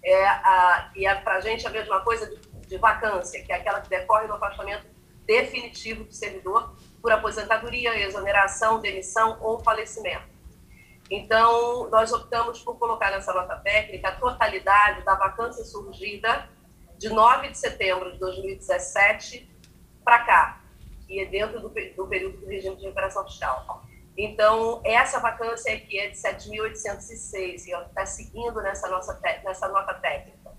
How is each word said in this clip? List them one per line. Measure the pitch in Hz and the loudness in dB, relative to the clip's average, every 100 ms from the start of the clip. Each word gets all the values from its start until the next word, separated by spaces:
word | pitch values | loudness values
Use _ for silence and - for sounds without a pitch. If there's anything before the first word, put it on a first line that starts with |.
é, | 180 190 196 | 6 6 6
a, | - 190 185 180 180 - | 6 6 8 8 6 0
e | 190 190 | -2 0
é | 196 | 0
pra | - 190 | 0 -2
gente | 202 226 233 | 0 -4 -4
a | |
mesma | 214 214 190 | -6 -2 0
coisa | 190 226 214 | 0 -2 -4
de, | - - - - | -12 -18 -20 -12
de | 185 | 2
vacância, | 220 - 214 196 180 - | 2 2 -2 -2 -4 -10
que | - | -6
é | 180 | -4
aquela | 214 196 | -2 -4
que | - | -4
decorre | 185 185 214 220 | -6 2 2 2
do | |
afastamento | 208 202 - 196 208 - - _ - - | -6 -6 -6 -10 -10 -12 -20 _ -18 2
definitivo | 226 269 254 240 - 226 220 | 2 2 -6 -10 -12 -12 -12
do | 214 | -14
servidor | - 202 190 185 214 - - - - | -12 -10 -8 0 0 -2 -18 -20 -6
por | 233 | 2
aposentadoria, | 214 220 - 214 220 233 247 240 220 | 2 2 -6 0 0 0 -4 -2 -2
exoneração, | 196 196 196 202 196 - 220 220 | -4 -4 0 4 4 2 2 2
demissão | 196 190 190 226 220 220 | 0 -6 -4 0 0 0
ou | 220 226 | -4 0
falecimento. | 233 214 214 - 196 156 - - - - - - - - - | 0 0 -4 -8 -8 -8 -12 -20 -20 -20 -20 -20 -20 -20 -10
Então, | 196 - 220 226 233 240 247 - | -10 2 6 8 6 2 -2 4
nós | 220 220 | 4 4
optamos | 247 - 233 226 240 | 0 -2 -2 0 -4
por | - 233 | -10 -2
colocar | 233 220 196 | -2 2 0
nessa | 190 190 | 0 -2
nota | 185 180 - | -2 -2 -4
técnica | 196 214 208 190 190 | 0 0 0 -4 -4
a | 190 | -2
totalidade | 247 - 214 196 196 202 208 202 | -4 0 0 0 4 6 6 2
da | - | 0
vacância | 190 196 214 233 - | 2 2 0 -6 -6
surgida | - 208 196 185 202 202 220 262 - _ _ _ - - | -12 -12 -14 -12 -12 -4 -2 -2 -4 _ _ _ -20 -10
de | 214 | -2
nove | 220 226 254 277 | 6 8 6 2
de | - | -6
setembro | 226 - 190 185 180 | -6 -2 0 0 -4
de | 180 | -6
dois | 185 180 | -8 -6
mil | 190 | -8
e | 196 | -10
dezessete | - 180 - 208 202 220 - 240 - - - - - - | -2 -2 -2 2 2 2 -6 -16 -20 -20 -20 -20 -20 -6
pra | - 240 | 6 6
cá, | - 175 - - - - - - - | 8 6 6 -2 -20 -20 -20 -20 -10
que | 190 | -8
é | 185 | -4
dentro | 190 214 226 | -4 -4 -6
do | 214 | -10
pe-, | 214 190 | -10 -10
do | - 190 | -10 -6
período | 190 190 - | -4 -6 -10
do | 190 | -10
regime | 196 190 190 | -8 -8 -10
de | |
recuperação | 190 190 190 196 | -10 -6 -4 -6
fiscal. | 190 - - 156 - - - - - - | -10 -8 -6 -6 -8 -16 -16 -20 -18 -8
Então, | 208 208 214 226 226 233 | -8 2 4 4 0 -2
essa | - 233 262 254 | 0 2 2 0
vacância | 226 220 233 233 233 | -2 -2 -6 -6 -6
aqui | 214 - 196 | -6 -6 -6
é | 202 | -6
de | - | -6
sete | 214 - 208 | -8 -8 -10
mil | 214 | -8
oitocentos | 220 220 208 202 - | -8 -6 -8 -8 -12
e | 226 | -16
seis, | - 196 185 175 175 | -12 -8 -8 -10 -10
e, | |
ó, | 175 175 | -10 -8
tá | - 196 | -8 -8
seguindo | - - 220 240 226 | -8 -14 -8 -6 -4
nessa | 196 196 185 | -6 -6 -6
nossa | 185 185 | -6 -6
te-, | - 226 - | -6 -4 -4
nessa | 196 185 190 | -6 -6 0
nota | 190 196 | 0 -2
técnica. | 185 175 143 - - - | -4 -4 -6 -10 -20 -20